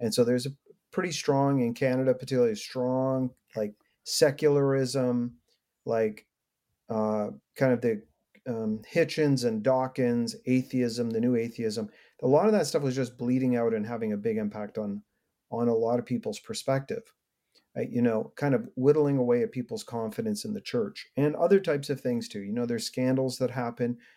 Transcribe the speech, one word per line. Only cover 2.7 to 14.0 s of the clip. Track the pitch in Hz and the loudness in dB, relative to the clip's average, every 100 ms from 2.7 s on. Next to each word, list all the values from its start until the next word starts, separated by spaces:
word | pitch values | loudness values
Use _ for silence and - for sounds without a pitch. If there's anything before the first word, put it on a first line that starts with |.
| 131 123 131 131 131 127 - _ | -4 -2 0 0 0 -2 -6 _
like, | - 104 - _ _ | -6 -6 -6 _ _
secularism, | - - 151 139 151 143 139 135 131 135 123 123 120 120 _ _ _ _ | -6 4 4 4 2 4 2 2 0 0 0 0 -4 -8 _ _ _ _
like, | - 113 110 104 _ _ _ _ _ _ - | -2 0 0 -2 _ _ _ _ _ _ -6
uh, | 110 107 107 104 - _ | -2 0 0 -4 -8 _
kind | - 135 | 0 2
of | 120 | 2
the, | 120 208 - _ _ _ - | 0 -2 -6 _ _ _ -8
um, | 113 110 107 - | -4 -4 -4 -4
Hitchens | 170 147 - 151 135 | 0 0 2 2 2
and | 120 110 | 2 0
Dawkins, | 120 131 131 - 123 120 117 - - | 2 2 0 0 0 0 -2 -6 0
atheism, | 127 127 127 120 113 120 | 0 0 -2 -2 -2 -2
the | 113 | 0
new | 123 120 | 2 2
atheism. | 113 120 110 110 104 - - - | -2 -4 -4 -4 -8 -12 -20 -4
A | 131 | 4
lot | 143 214 | 4 6
of | |
that | 208 143 | 4 2
stuff | 160 | 0
was | 139 127 | 0 -2
just | 120 - | -4 -4
bleeding | 120 127 131 | 0 2 2
out | 120 117 | 2 2
and | 110 110 | 0 -2
having | 117 | -4